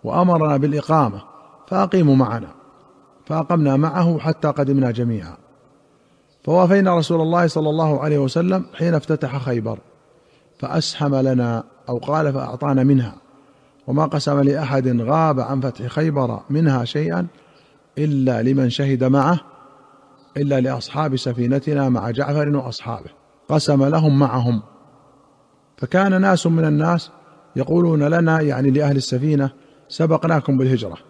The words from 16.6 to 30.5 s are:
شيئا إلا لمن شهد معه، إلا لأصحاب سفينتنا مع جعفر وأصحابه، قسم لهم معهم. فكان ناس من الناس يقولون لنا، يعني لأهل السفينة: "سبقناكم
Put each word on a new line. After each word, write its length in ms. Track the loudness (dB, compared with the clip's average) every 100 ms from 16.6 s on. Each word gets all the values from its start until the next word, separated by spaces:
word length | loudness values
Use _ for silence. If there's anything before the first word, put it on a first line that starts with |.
| 2 2
شيئا 420 | -2 -4 -2 -4 -6 -10 _ _ _ _ _ -4
إلا 440 | -2 0 0 0
لمن 280 | 0 2 0
شهد 340 | 0 -2 0
معه، 360 | 2 2 2 0 -4 -20 -20 -20 -20 _ _ -20 _ -4
إلا 240 | 0 0
لأصحاب 560 | 0 -4 -6 -4 -2 -2
سفينتنا 720 | -4 -2 0 0 0 0 2
مع 220 | 0 -2
جعفر 460 | -4 -2 0 0 -2
وأصحابه، 540 | -4 -10 -10 -10 -12 _ _ _ -2
قسم 360 | 0 2 2
لهم 340 | 4 4 4 4
معهم. 440 | 2 2 0 -2 -4 -20 _ _ _ _ _ _ _ _ _ -12
فكان 440 | -2 0 2 2
ناس 260 | 2 2 2
من 180 | 2
الناس 460 | 2 2 0 -2 -4 -20 -20 -20 _ -6
يقولون 460 | 0 2 2 2
لنا، 380 | 2 2 2 2
يعني 300 | 0 0 2
لأهل 260 | 2 2 0
السفينة: 540 | -2 -2 0 0 0 -6 -20 _ _
"سبقناكم 680 | -2 0 0 0 0 0